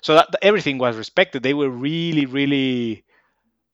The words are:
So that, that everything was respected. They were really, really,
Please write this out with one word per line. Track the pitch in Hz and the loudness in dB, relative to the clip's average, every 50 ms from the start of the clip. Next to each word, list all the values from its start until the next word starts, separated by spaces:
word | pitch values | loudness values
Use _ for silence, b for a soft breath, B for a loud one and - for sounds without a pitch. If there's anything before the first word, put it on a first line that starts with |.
So | B - 156 | B 4 4
that, | 165 - - | 4 4 4
that | 175 - | 2 0
everything | 190 202 214 190 - 143 135 127 | 2 2 2 2 0 -2 -2 -2
was | 127 123 113 | -2 -2 -2
respected. | 113 107 - - 185 180 - - 131 | -4 -10 -4 0 0 0 0 -2 -4
They | 117 131 143 | -2 -2 -2
were | 147 143 135 | 0 -2 -4
really, | 123 120 131 147 160 165 170 170 160 151 139 | -4 -4 -6 -4 -4 -4 -2 -2 0 0 -2
really, | 127 127 139 139 139 143 135 135 131 127 123 120 113 107 - _ _ _ _ _ _ _ _ _ _ _ _ _ _ | 0 -2 -2 0 0 0 0 0 0 -2 -2 -4 -4 -6 -8 _ _ _ _ _ _ _ _ _ _ _ _ _ _